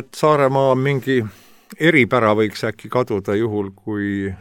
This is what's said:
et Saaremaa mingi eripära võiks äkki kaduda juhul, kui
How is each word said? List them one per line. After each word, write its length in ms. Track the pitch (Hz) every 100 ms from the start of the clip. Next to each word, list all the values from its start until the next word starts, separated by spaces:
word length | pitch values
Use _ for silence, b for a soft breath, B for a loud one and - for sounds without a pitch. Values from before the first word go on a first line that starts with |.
et 100 | -
Saaremaa 600 | - 156 151 135 135 135 131
mingi 440 | 135 139 123 131 107 B B B B -
eripära 540 | 156 165 123 127 110 104
võiks 240 | 110 - 117
äkki 220 | 110 113
kaduda 420 | 123 120 104 98 101
juhul, 360 | 117 104 101 98
kui 520 | - 104 101 101 98 92